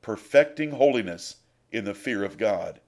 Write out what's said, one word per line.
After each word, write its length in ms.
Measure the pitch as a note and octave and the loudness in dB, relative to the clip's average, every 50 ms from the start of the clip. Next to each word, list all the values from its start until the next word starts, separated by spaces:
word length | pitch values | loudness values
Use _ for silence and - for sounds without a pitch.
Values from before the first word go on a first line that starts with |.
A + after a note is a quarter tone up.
perfecting 680 | - - G#2+ - - - - C#3+ D3+ D3 - - D#3 D3+ | -8 -8 -10 -10 -10 4 6 6 6 6 0 -6 -6 -6
holiness 640 | C#3+ B2 C3+ C#3+ C3 A#2+ G#2 F#2 E2+ E2+ - - - _ _ _ _ _ _ _ | 2 4 4 4 4 2 -2 -2 -8 -10 -12 -16 -16 _ _ _ _ _ _ _
in 120 | - A#2 G2+ | -8 -6 -6
the 100 | G2+ G2+ | -6 -8
fear 300 | - - C3+ A#2+ G2+ G2+ | -6 -6 -4 -2 -2 -2
of 120 | F#2+ - | -4 -4
God. 440 | - A2 G#2+ G2+ F2+ D#2+ F2 E2 - _ | -2 -2 0 0 -2 -4 -8 -10 -14 _